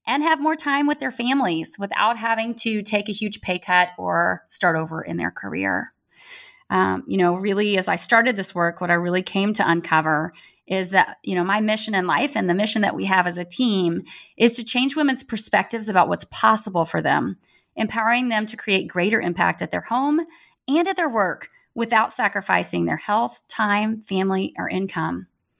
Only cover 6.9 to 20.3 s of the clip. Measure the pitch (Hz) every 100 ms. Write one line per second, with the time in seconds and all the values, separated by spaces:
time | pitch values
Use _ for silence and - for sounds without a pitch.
6.9 | 185 - 196 175 180 202 196 208 196 185
7.9 | 175 - 233 233 208 190 175 170 170 175
8.9 | 170 175 180 185 196 202 214 185 170 -
9.9 | 160 156 151 160 - - _ - 190 180
10.9 | 190 - - - 185 175 208 214 214 220
11.9 | 196 180 156 285 220 185 175 214 220 208
12.9 | - 196 190 180 175 175 - 254 196 175
13.9 | 170 185 - - - 233 233 233 247 262
14.9 | 285 285 262 - 214 - 196 190 233 220
15.9 | 190 135 180 - - 220 220 214 180 165
16.9 | 165 143 147 185 190 _ _ _ - 214
17.9 | 220 220 240 247 220 214 220 - 190 190
18.9 | 180 185 220 180 175 175 170 170 175 -
19.9 | 240 285 302 330